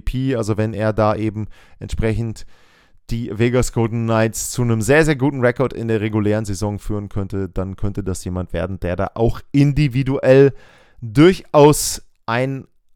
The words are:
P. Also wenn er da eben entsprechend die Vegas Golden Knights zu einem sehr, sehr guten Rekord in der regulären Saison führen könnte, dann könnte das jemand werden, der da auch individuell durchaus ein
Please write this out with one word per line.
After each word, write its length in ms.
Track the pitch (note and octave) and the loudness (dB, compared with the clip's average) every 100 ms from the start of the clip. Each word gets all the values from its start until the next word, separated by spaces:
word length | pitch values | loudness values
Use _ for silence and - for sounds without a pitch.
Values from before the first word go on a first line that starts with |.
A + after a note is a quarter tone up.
P. 320 | - B2+ C3 A#2+ | -4 -4 -2 -2
Also 220 | G#2 G#2+ | -2 -2
wenn 160 | A2 | -2
er 180 | G2+ A2 | -2 -2
da 220 | G#2 G#2+ | 0 0
eben 320 | G#2 G#2+ G#2 G#2 - - - | 0 -4 -6 -8 -12 -20 -16
entsprechend 680 | G2 - A2+ A2 A#2 G#2+ - - _ _ _ _ - | -8 -4 -2 -2 -4 -8 -14 -20 _ _ _ _ -8
die 220 | A#2 A#2+ G#2 | -6 -4 0
Vegas 340 | A#2+ B2 A#2 | 2 2 0
Golden 320 | A#2+ A2+ A#2 | 0 -2 -2
Knights 460 | A2+ A2+ A2 - - | 0 0 0 -2 -8
zu 100 | - | -2
einem 220 | A#2+ A2+ | 0 0
sehr, 240 | A2 D3 D#3 | 4 4 4
sehr 100 | C#3+ | 2
guten 240 | C3+ C#3 | -2 0
Rekord 320 | A#2+ A#2+ B2+ | 0 0 -4
in 160 | - A2+ | -4 -4
der 140 | A2 | -2
regulären 420 | G#2+ G#2+ G#2 G#2+ | -2 -2 0 -2
Saison 340 | G#2 G2 G#2 G#2 | -4 -4 -4 -6
führen 300 | - G#2 G2+ | -6 -6 -6
könnte, 400 | G#2 G2 G2 F#2+ | -6 -6 -6 -6
dann 280 | F#2+ F#2+ G2 | -6 -8 -6
könnte 280 | G#2 G2 | -6 -4
das 180 | F#2+ F2+ | -6 -6
jemand 280 | F#2+ F2+ F2+ | -6 -6 -6
werden, 260 | E2+ F2+ F#2+ | -6 -6 -6
der 160 | F2 F2+ | -6 -4
da 160 | F#2+ | -4
auch 260 | - A2+ - - | 0 -2 -2 -2
individuell 1000 | C#3 C#3+ C#3 D3 B2 C3 C3+ B2+ C3+ C#3 - - - _ - | 2 2 2 0 0 -2 2 6 8 6 2 -12 -20 _ -16
durchaus 1040 | A#2 G#2+ E3+ G3 - D3+ D3 C#3+ - - - _ - | -2 4 6 4 2 6 6 6 -2 -8 -14 _ -4
ein 400 | A#2 C3 C3+ - _ _ | -2 -2 -6 -12 _ _